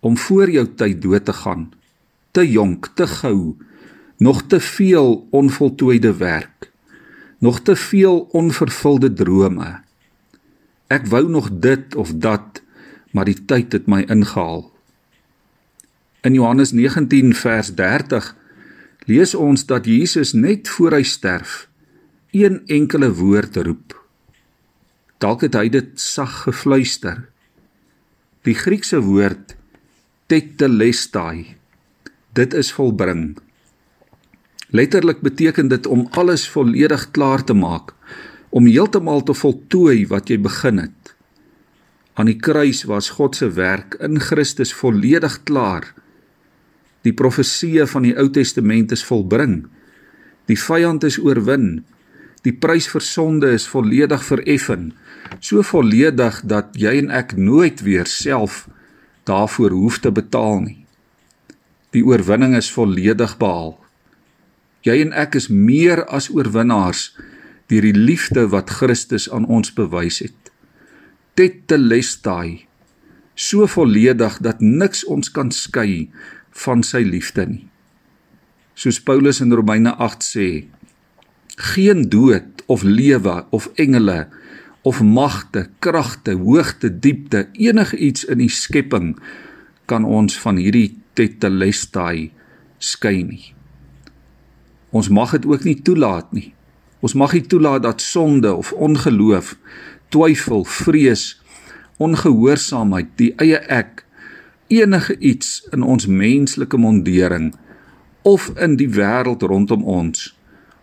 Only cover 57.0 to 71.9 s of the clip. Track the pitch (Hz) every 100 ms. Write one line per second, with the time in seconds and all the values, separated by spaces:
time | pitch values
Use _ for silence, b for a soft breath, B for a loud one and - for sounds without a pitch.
57 | 143 127 123 98 95 143 175 - 98 92
58 | 85 - 143 131 104 - - b b b
59 | b b - 95 107 - 104 92 107 -
60 | 123 104 - 123 110 101 104 101 _ _
61 | _ _ _ _ _ _ _ _ _ 120
62 | 117 120 92 110 131 123 - - 107 92
63 | 98 107 113 - 104 85 80 - _ _
64 | _ _ _ _ _ _ _ _ 113 131
65 | 156 151 147 143 - 101 107 143 170 170
66 | - 139 - 202 120 110 120 107 90 85
67 | - - B B B B B 110 107 101
68 | 117 170 - 123 110 98 - - 131 120
69 | - 113 - 117 113 113 104 - 92 87
70 | 87 - - - _ _ b b b b
71 | b b b - 185 185 - 151 120